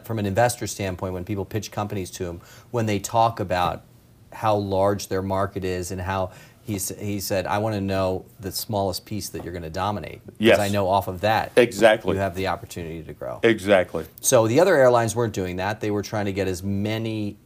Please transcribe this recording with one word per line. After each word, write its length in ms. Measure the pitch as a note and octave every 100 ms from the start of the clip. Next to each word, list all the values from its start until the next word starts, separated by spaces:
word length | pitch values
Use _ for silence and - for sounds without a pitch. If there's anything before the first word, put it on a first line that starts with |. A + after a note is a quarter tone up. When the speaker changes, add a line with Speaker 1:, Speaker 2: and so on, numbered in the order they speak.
| -
Speaker 1:
from 120 | A2+
an 80 | G2+
investor 400 | F#2+ A#2+ - -
standpoint, 480 | - G2 F2+ F#2+
when 120 | F#2 F2
people 180 | G2+
pitch 280 | F#2+ A2 G2
companies 380 | - G#2 G#2 F2
to 120 | - F2+
him, 140 | E2+ - - -
when 140 | A#2+ A2
they 140 | G2+
talk 420 | - A#2 A#2 A#2+
about 420 | F#2+ F2+ F2 E2+ - - _ _ -
how 240 | - A2 G#2
large 540 | G2+ F#2+ G2 G2+ -
their 120 | F#2+
market 440 | F#2+ F#2+ G2 G2+ F#2
is 260 | F2+ F2
and 80 | F#2+
how 320 | F#2 F#2+ F#2 - - _
he 120 | - G2+
s-, 180 | - F#2+
he 220 | G#2 G2+
said, 260 | F#2+ G2 E2+
"I 100 | G2+
wanna 240 | A2 G#2
know 420 | G2 F#2+ F#2+ F#2 - -
the 120 | G2
smallest 540 | E2+ - G#2 G2 F2 -
piece 220 | G#2 -
that 140 | E2
you're 100 | E2
gonna 160 | F2 E2
dominate, 560 | F2 G2 G2+ C#2+ - -
'cause 100 | -
Speaker 2:
Yes. 200 | G#2+ G#2
Speaker 1:
I 100 | G2+
know 180 | G2+ F#2
off 220 | G2 F#2+
of 100 | F#2
that 300 | G#2 G#2+ E2 -
Speaker 2:
Exactly. 560 | A#2+ G2+ A2 A2 F#2+ F2
Speaker 1:
you 60 |
have 120 | G2 F2+
the 120 | F#2
opportunity 560 | E2+ - - E2 E2
to 100 | D#2
grow." 260 | D2+ B1+ B1
Speaker 2:
Exactly. 640 | A#2 G#2+ F#2+ G2 F2+ E2 D#2 -
Speaker 1:
So 260 | - B2+ A2
the 120 | B2+
other 140 | F#3+ D#3+
airlines 400 | B2+ A#2+ A2+ A2
weren't 160 | A#2
doing 240 | G#2 F2+ F2+
that. 240 | F#2+ A2
They 100 | G#2+
were 100 | G#2
trying 240 | G2 A2 G2+
to 80 |
get 140 | G2 F#2+
as 160 | F2+
many 720 | G2 G2 G#2 A2 A2+ A2 G#2 -